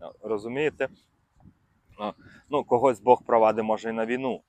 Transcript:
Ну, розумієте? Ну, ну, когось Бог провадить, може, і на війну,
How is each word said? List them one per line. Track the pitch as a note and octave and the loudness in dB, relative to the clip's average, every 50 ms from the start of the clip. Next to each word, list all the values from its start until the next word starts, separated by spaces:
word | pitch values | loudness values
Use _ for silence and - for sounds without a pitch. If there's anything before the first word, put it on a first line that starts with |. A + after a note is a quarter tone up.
Ну, | E2+ E2 - _ - | -20 -20 -20 _ -8
розумієте? | G#2+ A2 G#2 G2 A#2 A#2+ C3+ D3+ D3 - - C#3 C3 - _ _ _ _ _ _ _ _ _ - - - _ _ _ _ _ _ _ - - | -6 -6 -6 -6 -8 -6 -4 -4 -4 -2 -4 -6 -8 -8 _ _ _ _ _ _ _ _ _ -20 -20 -20 _ _ _ _ _ _ _ -14 -10
Ну, | G#2+ G#2 - _ - - - - _ - | -10 -10 -10 _ -18 -20 -20 -20 _ -6
ну, | C#3 D3 B2 | -4 -4 -2
когось | - C3 A#2+ A#2+ C3+ B2 G#2 | 0 0 2 2 2 0 2
Бог | G2+ A#2 B2 - - | 4 4 4 4 4
провадить, | - A#2+ A#2 A2 A2 G#2+ A2 A2 | 2 2 4 4 4 2 0 -2
може, | A2 A2 G#2 G#2 A2+ | -2 -2 -4 -4 -6
і | A2+ | -6
на | A2+ A2+ | -4 -4
війну, | A2+ A#2+ B2 C3 C3 A2 - _ | -4 -4 -4 -4 -6 -6 -8 _